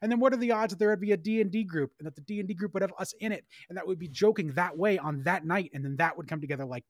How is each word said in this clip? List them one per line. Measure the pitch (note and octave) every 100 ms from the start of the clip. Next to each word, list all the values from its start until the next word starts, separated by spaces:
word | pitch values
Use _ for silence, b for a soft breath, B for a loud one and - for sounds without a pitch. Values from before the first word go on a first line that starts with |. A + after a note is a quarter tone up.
And | G#3+
then | A#3+
what | C4
are | C4
the | A#3+
odds | A3 A3
that | F3+
there | G#3
would | G#3
be | G#3
a | G3+
D | E3+ A3
and | G3+
D | G3+
group | G3+ E3 C3+ -
and | D3+
that |
the | D3
D | C#3+ G#3
and | F#3+
D |
group | F#3 G3+ F#3+
would |
have | F#3+ -
us | F#3 -
in | A3
it, | G3 - B B
and | F3+
that | F3+
would | F#3
be | E3
joking | C3 G#3 G#3+ D#3
that | C3+ F3+ D3+
way | G3+ F#3+
on | D3+ C#3+
that | C3+ F#3 D#3
night, | F#3+ F3+
and | C#3+
then | C#3 C#3
that | E3 -
would | D#3
come | D#3
together | C#3+ C#3
like | C3+ B2